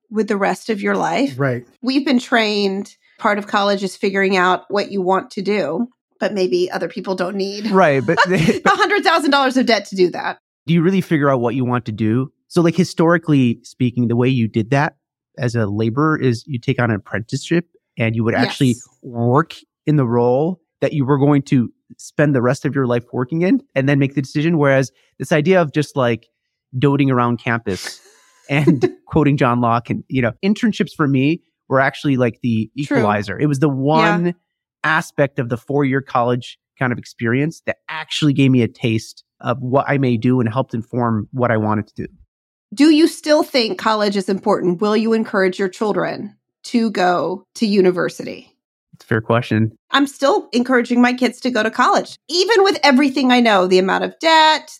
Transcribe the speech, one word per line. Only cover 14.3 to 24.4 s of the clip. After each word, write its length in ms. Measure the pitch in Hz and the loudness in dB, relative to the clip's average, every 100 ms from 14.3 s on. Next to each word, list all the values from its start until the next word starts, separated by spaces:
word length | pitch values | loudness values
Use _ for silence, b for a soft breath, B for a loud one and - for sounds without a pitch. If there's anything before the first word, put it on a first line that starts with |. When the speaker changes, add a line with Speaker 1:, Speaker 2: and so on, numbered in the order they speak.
| 131 110 | 2 0
Speaker 3:
did 200 | 117 110 | -2 -2
that 260 | 139 156 - _ _ _ - | 0 -2 -6 _ _ _ -8
as 180 | 123 117 | -4 -2
a 100 | 104 | -2
laborer 520 | 104 113 117 156 156 | -2 -2 0 0 0
is 240 | 131 117 - | 0 -2 -6
you 120 | 123 | -6
take 220 | - 123 | -4 -2
on 80 | 117 | 0
an 60 | 101 | -2
apprenticeship 680 | - 101 107 139 - 170 - _ _ - | -4 -10 -6 -8 -4 -4 -4 _ _ -6
and 180 | 117 113 | -4 -2
you 80 | |
would 100 | 113 113 | -2 0
actually 340 | 247 - 131 | -2 0 0
Speaker 1:
Yes. 120 | 117 - _ | 0 -8 _
Speaker 3:
work 500 | 139 117 120 135 165 - _ _ - | -12 -4 0 2 0 -6 _ _ -2
in 100 | 151 | 0
the 100 | 123 | 0
role 520 | 120 120 127 160 185 _ _ | 0 2 0 -2 -6 _ _
that 100 | 139 | -4
you 120 | 151 127 | -2 0
were 120 | 143 | 2
going 240 | 143 143 | 2 2
to 280 | 135 135 110 - _ - | 2 0 0 -6 _ -20
spend 360 | - - 151 135 | -10 -2 0 2
the 60 | |
rest 240 | 123 147 147 | 0 -2 -4
of 100 | 139 | -2
your 100 | 127 | -2
life 160 | 120 - | -2 -4
working 300 | 123 127 165 | -6 -6 -2
in 180 | 180 254 - 139 | 0 0 -2 -2
and 120 | 135 | 0
then 100 | 143 | 2
make 140 | 139 147 | 0 -2
the 60 | |
decision. 360 | 135 151 | -4 -2